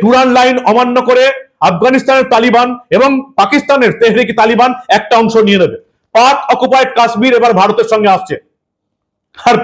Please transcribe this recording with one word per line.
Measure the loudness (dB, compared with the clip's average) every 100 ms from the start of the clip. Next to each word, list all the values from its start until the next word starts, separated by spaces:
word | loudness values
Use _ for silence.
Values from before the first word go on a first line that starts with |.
ডুরান্ড | 0 2 2 2
লাইন | 0 0 0
অমান্য | 0 0 -2 0
করে | 0 0 -2 -12 -4 -2
আফগানিস্তানের | 0 0 0 0 0 2
তালিবান | 0 2 0 0 -6 -4
এবং | 0 0 -2 -4 -2
পাকিস্তানের | 0 -2 0 0 0 0
তেহরিক | 0 0 -2 0
তালিবান | 0 2 0 -2 -2 -4
একটা | 0 0
অংশ | 2 0 2
নিয়ে | 2
নেবে। | 0 -4 -18 _ _
পাক | 0 2 0 -2
অকুপায়েড | -2 0 0 0 0
কাশ্মীর | -2 0 0 2
এবার | 2 2
ভারতের | 0 0 -2
সঙ্গে | 0 0 -2
আসছে। | -4 -12 _ _ _ _ _ _ _ _ _ -4
আর | -2 0